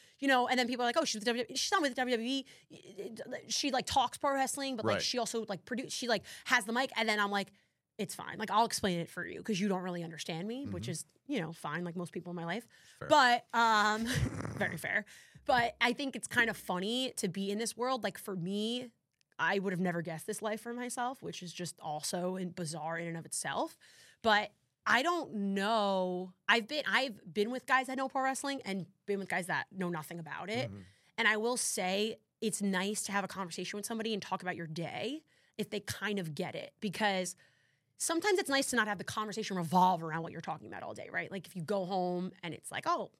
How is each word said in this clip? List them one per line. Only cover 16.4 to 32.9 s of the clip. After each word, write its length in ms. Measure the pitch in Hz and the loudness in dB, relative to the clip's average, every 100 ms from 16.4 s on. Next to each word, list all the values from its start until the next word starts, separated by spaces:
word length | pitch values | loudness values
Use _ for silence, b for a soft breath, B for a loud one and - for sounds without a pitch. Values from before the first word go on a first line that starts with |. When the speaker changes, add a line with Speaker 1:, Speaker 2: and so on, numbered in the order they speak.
| 226 | 4
Speaker 1:
of 80 | - | 2
funny 560 | - 180 196 247 262 - | -2 0 0 0 -2 -2
to 100 | 196 | -2
be 240 | 190 196 | -2 -2
in 60 | 202 | -2
this 160 | 226 - | -4 -4
world. 260 | 247 262 | -2 0
Like, 140 | 208 - | -2 -4
for 180 | - 190 | -6 -4
me, 540 | 175 202 220 247 247 - _ _ _ - | -2 -2 0 -2 -6 -14 _ _ _ -2
I 200 | 160 202 | 0 2
would 140 | 190 | 0
have 60 | 180 | 0
never 220 | 180 170 | 0 0
guessed 240 | 170 160 - | -4 -6 -6
this 140 | 214 | -6
life 200 | 214 220 | -4 -6
for 120 | 240 | -6
myself, 480 | 240 247 247 247 262 | -8 -6 -4 -4 -6
which 200 | 170 165 | -10 -10
is 80 | 175 | -10
just 260 | - 175 - | -8 -8 -8
also 560 | 170 151 - 180 180 185 | -6 -4 -4 -2 -2 -2
in, 140 | 180 | -6
bizarre 480 | 180 160 156 156 165 | -4 -6 -6 -4 -4
in 100 | 170 | -4
and 100 | 165 | -6
of 80 | - | -6
itself. 520 | - - 160 320 - B B B B | -6 -2 -2 -2 -6 B B B B
But 280 | 226 208 208 _ _ _ 214 | 4 4 2 _ _ _ 4
I 140 | 226 | 4
don't 300 | 320 349 233 214 202 | 4 0 -2 -2 0
know. 800 | 196 202 226 202 190 180 180 185 - - | 0 2 2 2 2 0 -2 -6 -2 4
I've 200 | 233 214 | 4 4
been, 160 | 302 196 | -4 2
I've 460 | 214 262 196 190 | 2 2 -4 -4
been 180 | 180 208 | -2 0
with 140 | 254 - | -2 2
guys 220 | 262 269 | 2 4
that 100 | 262 | -2
know 100 | 262 | -2
pro 140 | 269 | 0
wrestling 380 | 269 262 277 269 190 | 0 0 -2 -4 -2
and 200 | 190 - _ - | -4 -4 _ -4
been 140 | 202 | -4
with 100 | 196 | 0
guys 180 | 180 180 | -2 0
that 200 | 147 - | 0 -2
know 180 | 190 175 | -2 -2
nothing 300 | 170 143 170 | -2 -6 -10
about 300 | 160 156 180 | -8 -8 -4
it. 200 | 220 104 | -2 -4
Speaker 2:
Mm-hmm. 100 | 98 92 B B - | -8 -14 B B 2
Speaker 1:
And 100 | 220 | 4
I 100 | 214 | 4
will 200 | 233 247 | 2 0
say 600 | - - 185 196 220 - _ _ | 0 0 0 2 0 -4 _ _
it's 200 | 220 - | -2 2
nice 420 | 202 190 196 | 2 2 2